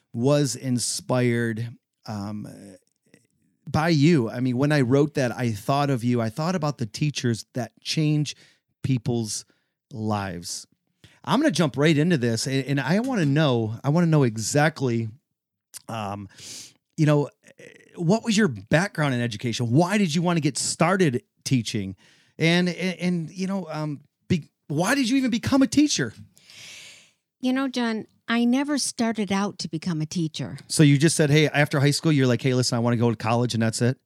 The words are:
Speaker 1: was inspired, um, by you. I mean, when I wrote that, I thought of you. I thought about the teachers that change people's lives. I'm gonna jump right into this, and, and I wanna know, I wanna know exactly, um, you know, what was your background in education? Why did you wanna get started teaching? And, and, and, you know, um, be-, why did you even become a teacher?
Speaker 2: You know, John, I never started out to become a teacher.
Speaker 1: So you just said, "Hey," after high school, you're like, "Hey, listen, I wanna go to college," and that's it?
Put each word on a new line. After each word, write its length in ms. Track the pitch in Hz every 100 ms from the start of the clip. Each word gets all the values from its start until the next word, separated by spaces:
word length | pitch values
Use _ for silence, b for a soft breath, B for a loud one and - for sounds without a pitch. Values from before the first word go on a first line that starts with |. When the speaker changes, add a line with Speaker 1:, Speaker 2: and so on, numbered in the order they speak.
| _
Speaker 1:
was 420 | 117 127 147 139 110
inspired, 1120 | 135 123 - - - 127 123 117 117 113 117 120 _ _ -
um, 400 | 107 101 107 101 101 101 92 _ _ _ _ _ _ _ _ -
by 220 | 156 160
you. 400 | 160 143 165 113
I 100 | 120
mean, 160 | 127 123
when 160 | 147
I 80 | 151
wrote 320 | 120 139 151
that, 220 | 147 127 110
I 140 | 123
thought 400 | 104 - 139 143
of 120 | 131
you. 180 | 120 120
I 80 | 113
thought 240 | - 160
about 240 | 175 147 139
the 80 | 120
teachers 580 | - 151 - 123 113 -
that 200 | - 113 -
change 520 | - - 151 151 147 - b b b _
people's 600 | - 127 - 120 107 - - _ _ _ _
lives. 760 | 117 107 104 95 87 87 - - _ _ _ b b
I'm 160 | - 202
gonna 100 | 311
jump 260 | 160 160 123
right 220 | 151 147
into 180 | 165 165
this, 300 | 120 113 -
and, 180 | 135
and 160 | 131 143
I 200 | 127 190
wanna 260 | 254 247 151
know, 480 | 139 156 120 110 113
I 60 | 139
wanna 160 | 156 170
know 160 | 156
exactly, 840 | 131 110 107 135 156 - 135 117 110 107 _ _ _ _ _ - -
um, 400 | 117 101 101 98 B B B B B _ -
you 80 |
know, 240 | 151 147 139 - _ - - - _ -
what 280 | 165 220
was 140 | 233 208
your 100 | 208
background 640 | 107 - 151 196 - 147
in 60 | 127
education? 500 | 120 107 123 113 120
Why 260 | 127 175 208
did 160 | 190
you 80 | 151
wanna 180 | 175 170
get 160 | 147 -
started 680 | - - 165 190 170 117 - _
teaching? 500 | - 131 107 113 95 92 b b b -
And, 320 | 160 175 180
and, 280 | 165 185 165
and, 300 | 180 180 156
you 180 | 185 185
know, 180 | 196 160
um, 300 | 151 151 139 - _ -
be-, 200 | 180 - _ -
why 260 | 147 185
did 160 | 277 240
you 80 | 269
even 120 | 254
become 300 | 220 - 277
a 60 | 269
teacher? 480 | - 294 - 123 - 107 _ B B B B B B B B _ _
Speaker 2:
You 120 | 254
know, 160 | 254 269
John, 380 | 247 233 220 - _ -
I 160 | 233
never 340 | 240 254 285 294
started 520 | - - 226 226 196
out 280 | 196 202 -
to 80 | 165
become 320 | 160 185 160
a 60 | 156
teacher. 520 | 180 160 - 123 139 -
Speaker 1:
So 160 | -
you 160 | 151 143
just 160 | 156
said, 160 | - 151
"Hey," 160 | 151 147
after 300 | 139 147 151
high 140 | 143
school, 180 | 139 165
you're 160 | 147 131
like, 160 | 120
"Hey, 120 | 135
listen, 200 | 127 123
I 60 | 120
wanna 160 | 120 120
go 120 | 120
to 60 | 113
college," 380 | 110 117 123
and 80 | 110
that's 180 | 113 -
it? 160 | 120 131